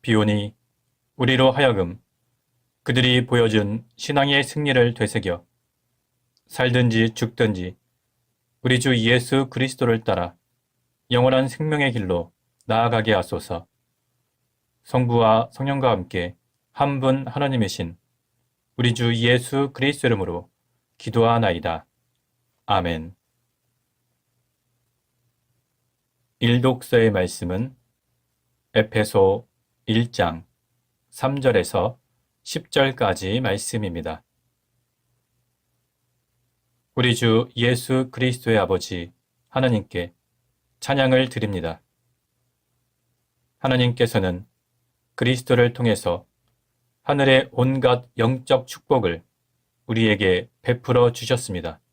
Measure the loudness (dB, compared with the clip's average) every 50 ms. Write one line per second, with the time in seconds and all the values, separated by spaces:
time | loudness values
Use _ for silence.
0 | 0 2 2 2 4 2 0 -2 -4 -8 _ _ _ _ _ _ _ _ _ _
1 | _ _ _ -2 0 0 4 4 4 4 4 4 2 2 2 2 -2 -4 -6 -14
2 | _ _ _ _ _ _ _ _ _ _ _ _ _ _ _ _ _ -2 0 2
3 | 2 4 2 2 0 2 2 2 2 4 2 0 0 0 -6 -8 -10 _ _ _
4 | -8 -2 0 0 2 2 2 0 0 -2 -4 -4 -2 2 4 4 4 2 2 -2
5 | -4 -2 -2 -4 -4 -4 -6 -6 _ _ _ _ _ _ _ _ _ _ _ _
6 | _ _ _ _ _ _ _ _ _ _ -4 -2 0 2 2 2 2 4 4 2
7 | 2 2 0 -4 -6 -6 0 0 0 0 0 -4 -8 -10 -12 _ _ _ _ _
8 | _ _ _ _ _ _ _ _ _ _ _ _ 0 0 0 2 2 0 0 2
9 | 2 2 2 2 2 0 0 0 0 -2 -2 -4 -4 -4 -2 -2 0 0 0 0
10 | 0 -2 -2 -2 -4 -8 -10 _ _ _ _ _ _ _ _ _ _ _ _ _
11 | _ _ 0 2 4 4 2 2 0 -2 -6 -8 -4 -4 -2 0 0 -2 -2 -4
12 | -2 -2 -2 -4 -4 -8 _ _ _ _ _ _ _ -2 0 0 2 2 0 0
13 | 2 2 0 0 0 -4 -8 -10 -8 -8 -10 -10 -10 _ _ _ _ _ _ _
14 | _ _ _ _ _ _ _ _ _ _ _ _ _ _ _ _ _ -4 -2 0
15 | 0 2 2 4 4 4 4 2 0 -4 -8 -8 -6 -4 -4 0 0 0 0 0
16 | -4 -8 -6 -6 -6 -6 -10 _ _ _ _ _ _ _ _ -2 -2 -2 -2 0
17 | 0 0 0 0 -2 -8 -6 -4 -4 -2 0 -2 -2 -2 -4 -8 -10 -10 -10 _
18 | _ _ _ _ _ _ _ _ _ _ _ _ _ _ _ -2 0 0 0 0
19 | -2 -2 0 0 2 2 2 2 0 -4 -2 -2 -2 -4 -4 -2 -2 -2 -2 0
20 | 0 0 0 0 -2 -6 -8 -10 -12 _ _ _ _ _ _ _ _ _ _ _
21 | -14 -4 0 2 2 4 2 2 0 0 -2 -2 -4 -6 -8 -8 -12 _ _ _
22 | _ _ _ _ _ _ _ _ _ _ _ _ _ -2 -2 -2 0 -2 -6 -6
23 | -8 -14 -18 _ _ _ _ _ _ _ _ _ _ _ _ _ _ _ _ _
24 | _ _ _ _ _ _ _ _ _ _ _ _ _ _ _ _ _ _ _ _
25 | _ _ _ _ _ _ _ _ _ _ _ _ _ _ _ _ _ _ _ _
26 | _ _ _ _ _ _ _ _ 2 2 2 4 2 2 0 0 -4 2 2 4
27 | 4 4 2 0 -2 -2 -4 -8 -6 -6 -4 -4 -6 -8 -10 _ _ _ _ _
28 | _ _ _ _ _ _ _ _ _ _ _ _ _ _ -2 -2 -2 0 -2 -2
29 | -2 0 2 4 4 4 2 -2 -6 _ _ _ _ _ _ _ _ -2 0 0
30 | 0 0 -2 -2 -2 -2 -2 -8 -14 _ _ _ _ _ _ _ _ _ _ _
31 | _ _ -8 -4 -4 -2 -2 0 0 2 2 2 0 0 -2 -2 -2 -2 -4 _
32 | _ _ _ _ _ _ _ _ _ -10 -10 -10 -10 _ 0 2 2 2 0 0
33 | 0 0 0 -2 -4 -4 -4 -2 -2 -2 -4 -4 -6 -6 -6 -6 -6 -6 -8 -8
34 | -8 -10 -12 -12 _ _ _ _ _ _ _ _ _ _ _ _ _ _ _ _
35 | _ _ _ _ _ _ _ _ _ _ _ _ _ _ _ _ _ _ _ _
36 | _ _ _ _ _ _ _ _ _ _ _ _ _ _ _ _ _ _ _ -2
37 | 0 0 0 0 2 2 2 2 0 -2 _ -2 0 0 0 0 -2 -2 -2 -2
38 | -2 -4 -4 -4 -4 -4 -4 -4 -2 0 2 2 2 0 -2 -4 -4 -8 -10 -10
39 | -10 -14 _ _ _ _ _ _ _ _ -4 -2 0 0 0 -2 -4 _ -8 -8
40 | -8 -8 _ _ _ _ _ _ _ _ _ _ _ _ _ _ -6 -2 0 0
41 | 2 2 2 2 0 -2 -4 -6 -4 -4 -4 -6 -6 -8 -10 -10 _ _ _ _
42 | _ _ _ _ _ _ _ _ _ _ _ _ _ _ _ _ _ _ _ _
43 | _ _ _ _ _ _ _ _ _ _ _ _ -2 0 2 2 2 0 2 0
44 | 0 0 2 -2 -2 -2 -4 -6 -12 _ _ _ _ _ _ _ _ _ _ _
45 | _ _ _ -2 0 0 0 -2 0 0 4 4 4 2 2 0 0 0 0 0
46 | -2 -4 -4 -4 -8 _ _ _ _ _ _ _ _ _ _ _ _ _ _ _
47 | _ -2 0 2 4 4 4 4 2 0 -2 0 0 0 0 2 2 2 2 0
48 | -2 _ _ -2 0 0 0 -2 0 0 0 0 0 -8 -18 -18 _ _ 0 0
49 | 0 -2 -4 -6 _ _ _ _ _ _ _ _ _ _ _ _ _ -4 0 2
50 | 2 2 2 2 2 2 2 0 -2 _ _ _ _ -4 -4 -4 -2 0 2 4
51 | 4 4 2 -2 -4 -2 -2 -2 -2 -8 -10 -8 -8 -10 -12 _ _ _